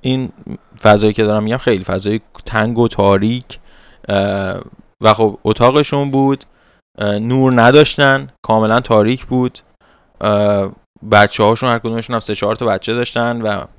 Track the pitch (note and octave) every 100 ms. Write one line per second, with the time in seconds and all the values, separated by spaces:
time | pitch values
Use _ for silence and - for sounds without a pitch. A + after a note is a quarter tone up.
0 | C3+ C3 B2+ - - - _ - A2 G#2
1 | G#2+ G#2 G#2+ G#2+ G#2+ B2 - G#2 F#2 F#2+
2 | G2+ A2 _ - - A2 A2 A#2+ A#2 -
3 | G2 G2 G#2 B2 B2+ - - - - -
4 | - G2+ G2+ G2 F#2+ - - - - _
5 | A2 G#2 A2 G2+ - G#2+ A#2+ C#3 D3 C#3+
6 | C#3+ C3+ C3+ C#3 - _ _ _ _ -
7 | G#2 G#2 A2+ C3 C3 B2+ A#2 C#3+ D3 -
8 | C#3+ C3+ C#3 _ - A2 A2 A2+ B2+ A2
9 | G#2+ B2+ - B2+ B2 - _ _ _ _
10 | _ _ G#2 G#2 G#2 G2+ G2 - _ _
11 | G#2+ G#2+ G#2 - G#2 A2+ B2+ A#2 A2+ A2+
12 | A2 A#2+ - G#2+ G2+ G#2+ A#2+ F#2+ - A#2
13 | A#2+ - A#2 A#2+ A2 G2+ C#2+